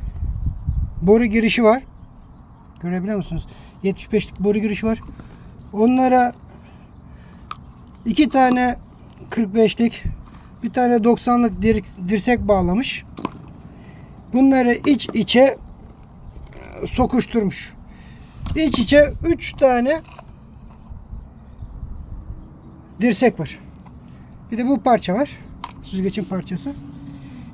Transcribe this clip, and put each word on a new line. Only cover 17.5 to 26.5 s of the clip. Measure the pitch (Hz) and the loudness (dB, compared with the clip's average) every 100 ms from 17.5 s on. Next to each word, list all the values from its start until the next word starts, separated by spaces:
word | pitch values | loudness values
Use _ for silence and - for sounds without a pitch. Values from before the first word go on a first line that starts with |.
| - - - - - - - - - - 302 | -4 -14 -18 -20 -20 -20 -20 -20 -14 -6 -2
İç | 311 240 | 0 0
içe | 196 285 294 - 339 | 4 6 6 2 -2
üç | 330 - | -2 -2
tane | - 269 247 254 311 - - - - - - - - - - - - - - - - - - - - - - - - - - - - - - | 2 4 4 2 -2 -4 -20 -20 -20 -20 -20 -20 -20 -20 -18 -16 -16 -16 -20 -20 -18 -16 -14 -12 -12 -14 -14 -14 -16 -16 -20 -20 -20 -18 -2
dirsek | 240 214 247 - | 0 4 2 2
var. | 147 - - - - - - - - - - | -8 -10 -20 -20 -20 -20 -20 -20 -20 -20 -10
Bir | 226 | -4
de | 247 | 0
bu | 277 | 2
parça | 262 220 - | 4 2 2
var. | 196 285 - - - - - | -2 -2 -6 -18 -16 -16 -16
Süzgecin | - 190 190 208 | -10 -4 -4 -4
parçası. | 180 185 - | -6 -6 -6